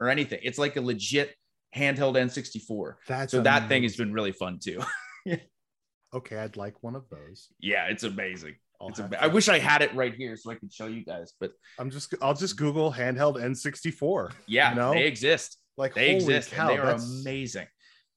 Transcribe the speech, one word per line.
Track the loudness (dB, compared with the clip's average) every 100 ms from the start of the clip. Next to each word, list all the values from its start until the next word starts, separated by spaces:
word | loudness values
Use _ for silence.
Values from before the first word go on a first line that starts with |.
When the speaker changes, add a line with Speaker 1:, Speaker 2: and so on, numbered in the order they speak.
Speaker 1:
or | 2
anything. | 2 0 -4
It's, | -4 -2
like, | -2 0
a |
legit | -2 -2 0 0 0 -4 _ _ _ -2
handheld | 0 2 2 4
N | 2
sixty-four. | 0 -8 -10 -8 -6 -8 -10 -8
Speaker 2:
That's | -6 0
Speaker 1:
So | 4
that | 6 6 4
thing | 2
has | 2
Speaker 2:
amazing. | 0 -2
Speaker 1:
been |
really | -2 -2
fun | -2 -6 -6
too. | -8 -6 -6 -8 -10 -14 -6
<laughs> | -6 -6 _ _ _ _ _ _
Speaker 2:
Okay, | -12 -10 -10
I'd | -10 -10
like | -12 -10
one | -12
of | -12 -14
those. | -18 -20 -20 -20 _
Speaker 1:
Yeah, | -2 0 0
it's | -2
amazing. | -4 -4 -6 -8 -12 -18 _ -18
Speaker 2:
I'll | -14
Speaker 1:
It's | -10
Speaker 2:
have | -8
Speaker 1:
ama-, | 0
Speaker 2:
to |
Speaker 1:
I | 4
wish | 4 6
I | 6
had | 6 4
it | 4
right | 2 -2
here | -2 -8 -10
so | -12
I | -12
could | -14
show | -12 -10
you | -10
guys, | -10 -10 -12 -8
but | -10 -10 _ -12
Speaker 2:
I'm | -10
just, | -10 -8 -2
I'll | 0
just | 0 -2 -2
Google | 0 2 0
handheld | 0 -2 2 2 2
N | -2
sixty-four, | -4 -6 -6 -6 -2 0 0 -2 -8 -2
Speaker 1:
Yeah, | 4 4
Speaker 2:
you | 4
know? | 2
Speaker 1:
they | 4 2
exist. | 2 2 2 0 -16 _ -4
Speaker 2:
Like, | -2
Speaker 1:
They | 2 4
Speaker 2:
holy | 4
Speaker 1:
exist, | 4 2 0
and | 0
Speaker 2:
cow, | 2
Speaker 1:
they | 2
are | 2
Speaker 2:
that's | 0 -2 -8
Speaker 1:
amazing. | -6 -6 -6 -8 -12 _ _ _ _